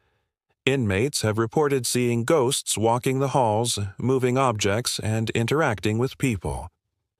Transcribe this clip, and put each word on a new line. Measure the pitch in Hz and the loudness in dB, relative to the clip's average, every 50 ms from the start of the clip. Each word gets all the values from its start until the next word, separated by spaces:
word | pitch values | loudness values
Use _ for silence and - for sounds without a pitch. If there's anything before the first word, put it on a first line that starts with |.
| _ _ _ _ _ _ _ _ _ _ _ _ _ | _ _ _ _ _ _ _ _ _ _ _ _ _
Inmates | 127 135 135 113 101 95 101 127 147 - - | -4 -2 0 0 0 0 0 0 -2 -2 -2
have | - 110 101 | -2 -2 0
reported | 110 117 110 - 156 147 143 139 131 123 | -2 -2 -2 0 0 0 0 0 -2 -2
seeing | - - 123 123 120 117 117 117 | -2 -2 0 0 0 0 0 2
ghosts | 151 165 151 120 120 139 - - - - 101 | 2 2 2 2 2 0 -2 -4 -4 -2 0
walking | 107 113 117 123 - 135 131 135 | 2 2 2 2 0 -2 0 0
the | 139 135 | 0 0
halls, | 131 143 123 107 104 110 120 120 - 104 101 98 - - | 2 2 2 2 2 2 0 0 -2 -2 -4 -6 -6 -4
moving | 117 123 135 131 127 127 123 135 | 0 0 2 2 2 2 2 2
objects, | 135 123 110 101 98 98 98 117 123 - - - | 2 2 2 2 0 0 0 0 -2 -2 -4 -2
and | - 107 110 113 110 107 | -2 -2 -2 0 -2 0
interacting | - 113 117 110 135 156 165 131 107 - - 107 107 113 | 0 0 0 2 2 2 2 2 0 0 0 0 0 0
with | 131 131 - | 0 -2 -2
people. | - 143 127 107 90 - 76 67 65 85 - - _ _ _ _ _ _ _ _ | -2 -2 0 0 -2 -4 -4 -6 -6 -8 -12 -16 _ _ _ _ _ _ _ _